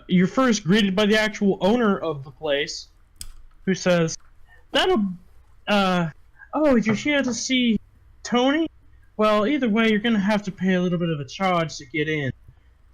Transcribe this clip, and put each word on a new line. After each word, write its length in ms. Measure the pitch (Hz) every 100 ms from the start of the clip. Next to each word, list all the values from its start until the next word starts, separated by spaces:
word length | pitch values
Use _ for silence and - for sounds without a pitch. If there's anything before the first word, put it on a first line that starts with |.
| -
you're 180 | 180 180
first 380 | 262 262 208
greeted 320 | - 214 202 185
by 100 | 208
the 120 | 220
actual 400 | 214 214 202 185
owner 380 | 185 247 220 196
of 260 | 160 147
the 60 | 139
place, 580 | - 156 143 156 - - _ - - - - - -
who 100 | -
says, 420 | 185 185 175 165 - - - - - -
That'll, 320 | 269 359 349 196 175 - - - - -
uh, 420 | 208 190 180 165 - - - -
oh, 220 | 277 302 247
you're 180 | 214
here 280 | 208 294 294
to 120 | 269
see 440 | 233 - 254 240 208 - _ - -
Tony? 440 | - 240 254 302 320 - - - - -
Well, 300 | 214 214 214
either 220 | 294 247
way, 220 | 208 226
you're 100 | 208
gonna 180 | 233 220
have 240 | 190 214
to 80 | 202
pay 220 | - 185
a 80 | 185
little 160 | 180 175
bit 120 | 170
of 100 | 156
a 40 |
charge 520 | 135 - 190 175 160 -
to 80 | -
get 220 | 156 151
in. 240 | 156 135 - - - _ _ _